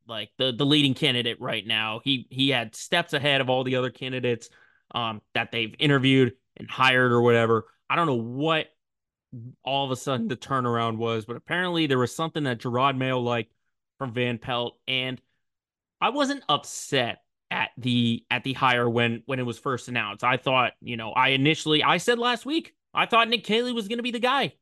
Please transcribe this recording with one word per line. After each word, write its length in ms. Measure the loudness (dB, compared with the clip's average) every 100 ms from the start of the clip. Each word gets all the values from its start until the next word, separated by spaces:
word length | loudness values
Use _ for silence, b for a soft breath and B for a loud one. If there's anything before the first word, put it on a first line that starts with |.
| -14
like, 220 | -12 -10 -2
the, 160 | -2
the 120 | 2 4
leading 280 | 6 4
candidate 480 | 2 0 0 -2 -4
right 260 | -6 -6 -2
now. 320 | -2 -2 -4 -4
He, 200 | -4 -4
he 200 | -2 0
had 280 | 0 -4 -10
steps 340 | -2 -2 0
ahead 300 | -2 0 2
of 80 | 2
all 160 | 0 0
the 100 | -2
other 140 | -2
candidates, 600 | -6 -8 -4 -2 -2 -6 b b b b -4
um, 260 | -4 -6 -6
that 180 | -4 -2
they've 240 | -4 -4 0
interviewed 560 | 2 4 6 6 4 2 _ -18
and 140 | -10
hired 400 | 2 4 6 6
or 100 | 6
whatever. 440 | 6 6 4 2 b b -4
I 80 | 0
don't 100 | 0
know 80 | 0
what 520 | -4 -2 0 0 -4 _ _ _ _ _ _ -16 -16 -12 -4
all 180 | -2
of 80 | -2
a 60 | -4
sudden 320 | -2 -2 -2
the 80 | -6
turnaround 580 | -4 -2 0 0 0 -2
was, 300 | -2 -4 -6
but 100 | -12
apparently 520 | -6 -4 0 0 2
there 120 | 2
was 160 | 0 -2
something 300 | -6 -2 -4
that 140 | -4
Gerard 380 | -2 0 2 2
Mayo 220 | 0 0
liked 320 | 0 -2 -4 _ _ _ _ -10
from 160 | -6
Van 240 | -2 -2 -4
Pelt, 400 | -4 -4 -4 -8 -6
and 320 | -4 -4 -8 _ _ _ _ _ _ _ _
I 80 | -2
wasn't 360 | 0 -2 -2 -2
upset 720 | -2 -4 -14 -4 -2 -2 -4 _ _ -8
at 200 | -6 -6 -4
the, 480 | -2 2 2 -2 -4
at 140 | -4
the 80 | -4
hire 380 | 0 2 4 2
when, 340 | 2 0 -2 -6
when 140 | -6
it 60 | -6
was 120 | -6
first 300 | -6 -6 -6
announced. 340 | -6 -6 -2
I 140 | 0 0
thought, 380 | 2 2 2 -4
you 160 | -12 -10
know, 140 | -4
I 180 | 0 2
initially, 520 | 4 4 2 2 2
I 140 | 4 2
said 240 | 2 0
last 260 | 0 -4 -4
week, 280 | -6 -6 _ _
I 120 | -4 2
thought 240 | 2 2
Nick 160 | 0 0
Caley 260 | 0 0
was 160 | -4 -4
gonna 160 | -4
be 80 | -4
the 80 | -2
guy. 340 | 0 0 -2 -4